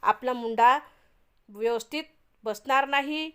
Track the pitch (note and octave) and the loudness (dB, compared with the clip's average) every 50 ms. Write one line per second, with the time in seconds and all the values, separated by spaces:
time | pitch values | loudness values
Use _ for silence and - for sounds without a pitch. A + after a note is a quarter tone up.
0 | - F#3+ G#3+ - - B3+ B3+ B3 A#3 A#3 A3+ A3 A#3 A#3+ C4 D4 D4 - _ _ | 2 0 0 0 -2 -6 -6 -4 -4 -6 0 6 6 6 6 4 0 -8 _ _
1 | _ _ _ _ _ _ _ _ _ _ G#3 G3+ A3 A#3 A#3 A3+ A3+ _ - D4+ | _ _ _ _ _ _ _ _ _ _ -12 -4 -2 -2 -2 -2 -6 _ -10 -10
2 | D#4 _ _ _ _ _ _ _ _ A3+ G#3+ G#3 _ C4+ C4+ C4+ C#4 C#4 C#4 C#4 | -10 _ _ _ _ _ _ _ _ -8 -8 -8 _ 0 2 2 2 2 0 -2
3 | C#4 C#4 D4+ D#4 D#4 D#4+ D#4 | -2 -2 -6 -6 -6 -8 -10